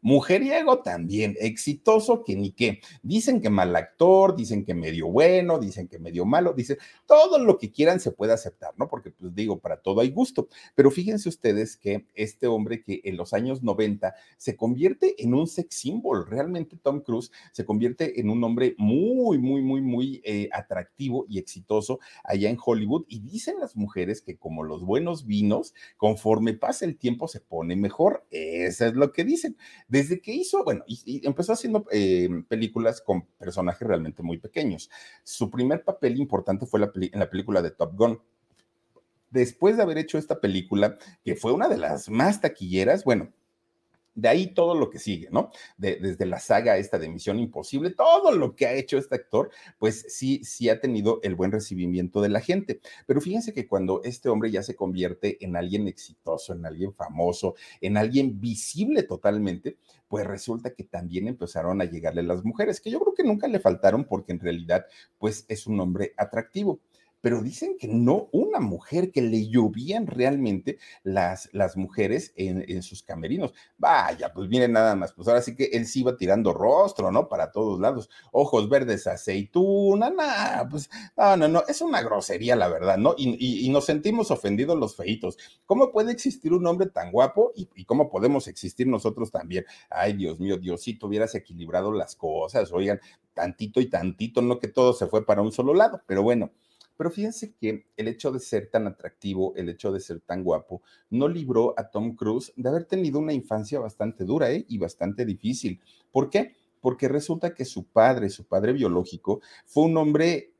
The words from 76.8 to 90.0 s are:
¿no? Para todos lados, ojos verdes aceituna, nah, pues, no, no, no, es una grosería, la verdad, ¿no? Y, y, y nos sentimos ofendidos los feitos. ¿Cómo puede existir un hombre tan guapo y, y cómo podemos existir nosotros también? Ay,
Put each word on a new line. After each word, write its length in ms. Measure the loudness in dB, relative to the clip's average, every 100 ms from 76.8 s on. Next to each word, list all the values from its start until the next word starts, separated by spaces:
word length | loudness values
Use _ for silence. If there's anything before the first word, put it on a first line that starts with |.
| 4 2 0
¿no? 160 | 2 0
Para 240 | -2 -4
todos 260 | -2 -2 0
lados, 320 | 0 -2 -8 -18 -2
ojos 380 | 0 2 2 4
verdes 360 | 2 2 -2 -2
aceituna, 1040 | -6 -4 -4 -2 0 2 4 4 4 2
nah, 560 | 0 -2 0 -2 -2 -4
pues, 200 | -6 -10 -16 -16 2
no, 180 | 6 6
no, 140 | 6
no, 140 | 4 2
es 140 | -2
una 200 | 0 0
grosería, 540 | 0 -2 -2 -4 2 4
la 140 | 4
verdad, 280 | 2 2 4
¿no? 180 | 4 4
Y, 140 | 0
y, 340 | 0 -2 0 2
y 40 |
nos 140 | 2
sentimos 480 | 2 0 0 0 0
ofendidos 480 | 0 0 0 2 0
los 160 | 0 -4
feitos. 420 | -6 -4 -4 -8 -18 _ _
¿Cómo 260 | 2 4
puede 220 | 2 0
existir 400 | -2 -4 -4 0
un 120 | 2 2
hombre 200 | 0 0
tan 240 | -2 -2
guapo 400 | 4 4 4 2
y, 140 | 0 -14 -16
y 80 |
cómo 260 | -2 2 2
podemos 380 | 2 2 2 -2
existir 400 | -10 -12 -2 0
nosotros 420 | 0 -2 -4 -6
también? 360 | -6 -6 -8 -8 -18 _
Ay, 240 | -2